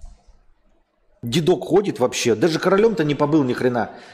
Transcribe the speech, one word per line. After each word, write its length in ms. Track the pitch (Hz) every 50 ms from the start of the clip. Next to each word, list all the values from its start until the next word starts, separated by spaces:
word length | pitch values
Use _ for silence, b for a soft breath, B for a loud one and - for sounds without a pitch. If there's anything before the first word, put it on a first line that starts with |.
| - - - _ _ _ - - _ _ _ _ _ _ _ _ _ _ _ _ _ _ _ - -
Дедок 400 | 117 117 170 160 165 180 - -
ходит 340 | - 143 196 208 190 131 -
вообще. 360 | 123 120 - - - 123 110
Даже 240 | 107 113 151 160 156
королём-то 440 | - 185 190 196 214 226 208 170 160
не 120 | 147 143
побыл 280 | 139 151 143 156 156 139
ни 100 | 123 120
хрена. 360 | - 120 127 123 120 104 - B B B B